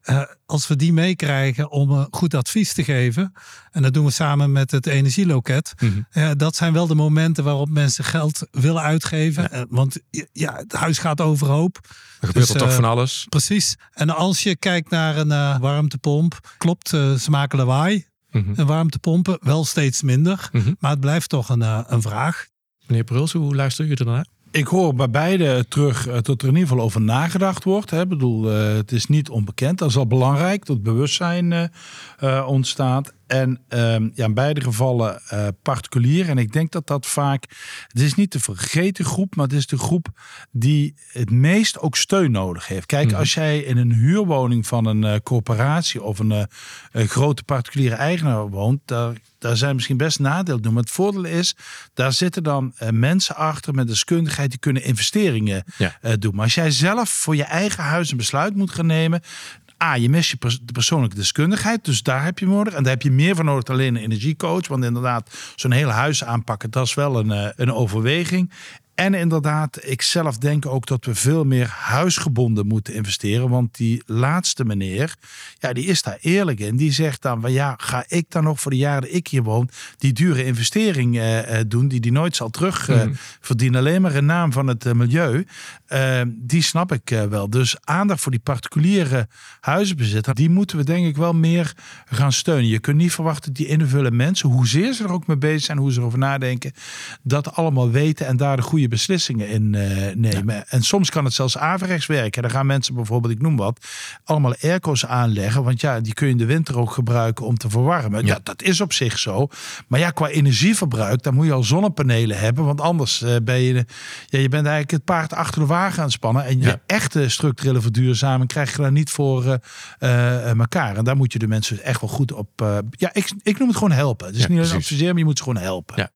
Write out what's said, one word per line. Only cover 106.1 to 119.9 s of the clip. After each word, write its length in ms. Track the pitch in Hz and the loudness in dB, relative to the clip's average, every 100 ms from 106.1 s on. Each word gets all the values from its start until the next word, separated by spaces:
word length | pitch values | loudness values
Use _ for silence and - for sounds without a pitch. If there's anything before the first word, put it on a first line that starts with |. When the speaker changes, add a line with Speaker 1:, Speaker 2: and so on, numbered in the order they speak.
Speaker 3:
kun 120 | 107 147 | -2 0
je 60 | |
in 60 | 120 | 2
de 60 | 113 | 2
winter 320 | 156 156 123 | 0 0 -2
ook 120 | 120 | -2
gebruiken 540 | - 120 120 113 110 - | -2 0 2 0 -2 -2
om 100 | 117 | -2
te 140 | 117 | 0
verwarmen. 500 | 110 127 175 113 104 123 | 0 2 0 -2 0 0
Speaker 2:
Ja. 60 | |
Speaker 3:
Ja, 60 | 101 | 0
dat 200 | - - | -4 -4
is 180 | 190 175 | 0 0
op 120 | 202 | 0
zich 260 | - 123 - | 0 -2 -2
zo. 300 | - 98 143 - - - - | -4 0 -2 -2 -16 -16 -2
Maar 120 | 127 | 0
ja, 100 | 175 | 0
qua 180 | 165 151 | 0 -2
energieverbruik, 920 | 147 139 113 160 220 151 117 104 127 | 2 4 4 4 2 0 -2 0 0
dan 120 | 147 | 2
moet 120 | 131 160 | 2 4
je 60 | |
al 100 | 135 | 2
zonnepanelen 720 | 110 151 202 165 139 113 113 101 | 2 2 2 2 2 4 2 2
hebben. 260 | 107 123 | 0 2
Want 160 | 151 143 | 2 2
anders, 420 | 151 170 127 - | 0 0 0 -2
eh, 140 | 113 120 | 0 0
ben 180 | 113 127 | 2 2
je, 140 | 127 127 123 - - - - | 2 2 0 -6 -16 -16 -4
ja, 120 | 135 | 0
je 100 | 135 | 2
bent 180 | 143 147 | 2 0
eigenlijk 240 | 151 147 | 0 0
het 140 | 160 | -4
paard 280 | - 175 156 | 0 -2 -2
achter 280 | - 165 - | -4 -4 0
de 60 | 147 | 2
wagen 320 | 170 190 175 | 2 0 -2
aan 60 | |
het 80 | 151 | -2
spannen. 320 | - 113 117 | -2 0 0
En 140 | 131 131 | 0 2
je 80 | 127 | 2
Speaker 2:
Ja. 140 | - _ | 0 _
Speaker 3:
echte 420 | 202 - 160 135 | -2 0 0 0
structurele 520 | - 151 120 135 127 | 0 0 0 0 2
verduurzaming 680 | 113 113 127 117 135 131 127 | 2 2 2 2 2 2 0
krijg 280 | - 139 - | 0 -4 0
je 60 | |
daar 100 | 143 | 2
niet 180 | 143 151 | 2 2
voor, 340 | - 139 131 | 0 0 2
eh, 100 | 123 127 - - - | 0 -2 -4 -20 -20